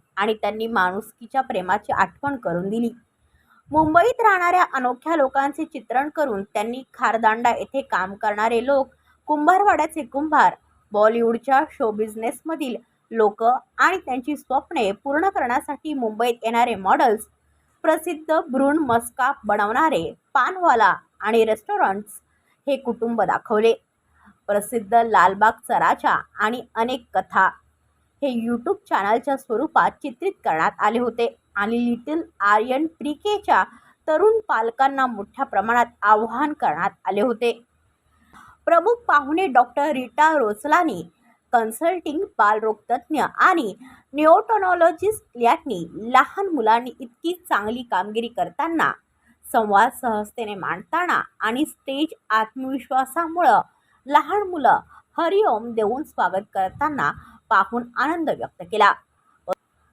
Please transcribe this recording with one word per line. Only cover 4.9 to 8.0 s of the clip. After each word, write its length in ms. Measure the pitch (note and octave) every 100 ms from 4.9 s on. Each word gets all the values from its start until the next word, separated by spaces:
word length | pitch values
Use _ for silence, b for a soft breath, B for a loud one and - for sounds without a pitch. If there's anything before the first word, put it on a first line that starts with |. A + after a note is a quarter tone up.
| B3 D#4 E4
लोकांचे 480 | C4 C4+ C#4 D#4
चित्रण 440 | D#4 C4+ - A#3+ D4
करून 340 | D#4+ C#4+ G3
त्यांनी 400 | G3 G#3+ A3 B3+ C4
खारदांडा 560 | - A#3+ A3 A3+ A3 A#3+
येथे 300 | A3+ G3+ C4+
काम 340 | C4+ F#3+